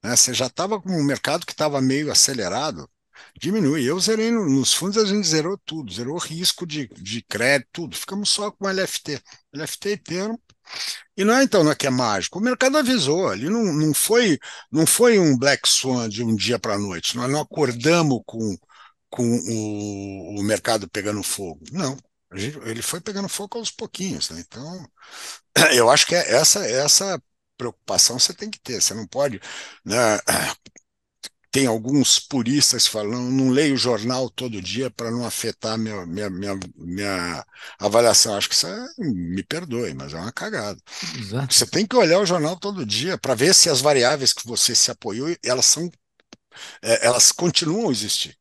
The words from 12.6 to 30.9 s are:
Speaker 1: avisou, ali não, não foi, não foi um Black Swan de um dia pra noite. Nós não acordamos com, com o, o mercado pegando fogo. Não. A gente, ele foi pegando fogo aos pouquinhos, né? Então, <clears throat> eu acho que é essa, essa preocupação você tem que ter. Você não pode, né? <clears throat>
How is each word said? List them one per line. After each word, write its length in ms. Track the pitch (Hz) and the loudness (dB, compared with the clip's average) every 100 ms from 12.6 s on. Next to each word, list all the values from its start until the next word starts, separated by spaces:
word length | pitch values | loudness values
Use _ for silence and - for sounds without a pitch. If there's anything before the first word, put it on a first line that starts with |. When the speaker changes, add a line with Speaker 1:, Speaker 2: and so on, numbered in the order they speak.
| 262 294 | 2 4
Speaker 1:
avisou, 500 | 254 254 139 160 190 | 2 2 2 2 0
ali 200 | 95 135 | -2 -2
não, 160 | 226 214 | 0 0
não 200 | 151 156 | 2 2
foi, 440 | 143 - 226 233 143 - - - | 2 4 4 4 2 -2 -18 -4
não 160 | 147 160 | 2 2
foi 320 | - 240 220 | 6 6 6
um 180 | 170 131 | 6 6
Black 320 | 135 135 - | 4 2 2
Swan 400 | - 131 127 113 | 2 2 0 -2
de 140 | 104 | -2
um 120 | 120 | 0
dia 240 | 110 98 120 | 0 2 -2
pra 200 | 117 101 | -2 -2
noite. 380 | 101 85 - 123 | -4 -4 -4 -4
Nós 140 | 123 | -2
não 100 | 147 | -2
acordamos 800 | 143 - 139 117 127 170 156 123 - | -4 0 0 2 4 4 4 2 -2
com, 300 | 113 110 92 _ - - _ _ | -8 -6 -8 _ -20 -20 _ _
com 140 | - 120 | -2 0
o, 1120 | 117 90 113 107 104 104 101 98 95 85 104 | 0 -2 -4 -4 -6 -6 -8 -10 -12 -10 -6
o 20 | |
mercado 460 | 101 107 - 113 95 | 0 0 0 -2 -2
pegando 340 | 107 101 104 | -6 -4 -4
fogo. 400 | 92 - 95 76 78 | -6 -6 -8 -12 -12
Não. 240 | 165 151 135 _ _ _ | -6 -6 -8 _ _ _
A 80 | 92 | -10
gente, 200 | 107 151 | -10 -8
ele 180 | 113 113 | -10 -8
foi 180 | - 170 | -6 -8
pegando 280 | 175 196 202 | -8 -8 -6
fogo 300 | - 202 240 | -8 -8 -8
aos 120 | 220 | -10
pouquinhos, 600 | - 214 - 190 76 - | -10 -14 -8 -8 -6 -8
né? 100 | 80 | -8
Então, 460 | 85 110 147 185 135 _ - - - - _ - | -16 -16 -14 -14 -16 _ -20 -18 -16 -16 _ 2
<clears throat> 180 | 156 | 4
eu 160 | 127 113 | 6 6
acho 160 | 143 - | 6 4
que 80 | |
é 180 | 175 - | 0 2
essa, 280 | 120 156 208 175 | 4 4 2 0
essa 560 | 123 143 - 196 170 _ _ _ _ | -2 2 2 2 -6 _ _ _ _
preocupação 600 | 123 - - 98 - 120 | -10 -10 -6 2 2 2
você 160 | - | -2
tem 160 | 180 214 | -2 -12
que 100 | 208 | -12
ter. 200 | - 113 | -8 -2
Você 120 | - | -2
não 120 | 104 101 | -2 -8
pode, 340 | 127 143 101 - - - - | -2 -2 -4 -12 -16 -16 -16
né? 120 | - 107 117 104 - | -4 2 2 2 0
<clears throat> 340 | - - - - - _ | -2 -2 -8 -14 -20 _